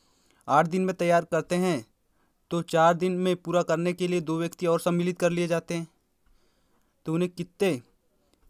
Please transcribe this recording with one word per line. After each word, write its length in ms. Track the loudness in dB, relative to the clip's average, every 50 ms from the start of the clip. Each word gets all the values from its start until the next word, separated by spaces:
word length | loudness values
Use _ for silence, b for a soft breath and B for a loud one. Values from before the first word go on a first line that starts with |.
| _ _ _ _ _ _ _ _ -4 0
आठ 200 | 2 2 2 2
दिन 140 | 0 -2
में 140 | -2 -2 -2
तैयार 300 | 0 2 2 2 2 2
करते 300 | 0 -2 -4 -2 -2 -2
हैं, 300 | 0 0 0 -2 -2 -4 _ _ _ _ _ _ _ _ _ _ _ _ -6
तो 120 | -6 -6
चार 320 | -4 -2 2 4 6 6 4
दिन 180 | 4 0 -2
में 240 | -2 0 0 0 0
पूरा 260 | -2 -2 -2 0 0 2
करने 300 | 2 0 0 0 -2 -2
के 140 | -2 -2 -2
लिए 140 | -2 -2
दो 160 | -2 -2 -2 -2
व्यक्ति 260 | -4 -4 -6 -4 0
और 140 | 0 0 2
सम्मिलित 400 | 2 0 0 2 0 0 -2 0
कर 100 | 0 0
लिए 180 | 0 0 -2 0
जाते 260 | -2 -2 -4 -4 -6
हैं। 140 | -6 -8 -10 _ _ _ _ _ _ _ _ _ _ _ _ _ _ _ _ _ _ _ _ _ _ -8
तो 80 | -4 -2
उन्हें 180 | -2 -2 -2
कितने 500 | -4 -6 -10 -8 _ 0 0 0 0 -2 -6 _ _ _ _ _ _ _ _ _ _ _ _ _